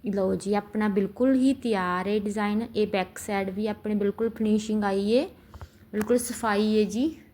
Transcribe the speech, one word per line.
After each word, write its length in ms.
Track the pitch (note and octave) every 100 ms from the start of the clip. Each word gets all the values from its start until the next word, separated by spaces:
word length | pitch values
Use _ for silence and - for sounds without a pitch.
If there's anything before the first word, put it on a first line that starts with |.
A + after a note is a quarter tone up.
| -
ਲਓ 280 | G3 F#3+
ਜੀ, 200 | F#3+ G3
ਆਪਣਾ 340 | G#3 G#3 A3 G#3+
ਬਿਲਕੁਲ 440 | G3+ G3 - B3+
ਹੀ 180 | C4 C4
ਤਿਆਰ 540 | C4+ A#3 G3+ F3+ F3+ F#3+
ਹੈ 100 | G#3+
ਡਿਜ਼ਾਈਨ। 480 | G#3 G#3 G#3 G#3 A#3
ਇਹ 200 | - G#3
ਬੈਕ 320 | G3+ F#3 -
ਸਾਈਡ 320 | - G3+ F#3+
ਵੀ 160 | F#3+ G#3+
ਆਪਣੀ 280 | G#3 G#3+
ਬਿਲਕੁਲ 360 | G#3 G3+ - A3+
ਫਿਨਿਸ਼ਿੰਗ 540 | A3 G#3+ G#3+ G#3+ G#3+
ਆਈ 320 | G3+ G3 G3+ A#3+
ਹੈ, 100 | F4+ - - - - _ -
ਬਿਲਕੁਲ 260 | G#3 G#3+ B3
ਸਫਾਈ 600 | B3 A3+ A3+ G3+ G#3+ G#3+
ਹੈ 60 | G#3
ਜੀ। 240 | G3+ D4+ D#4 -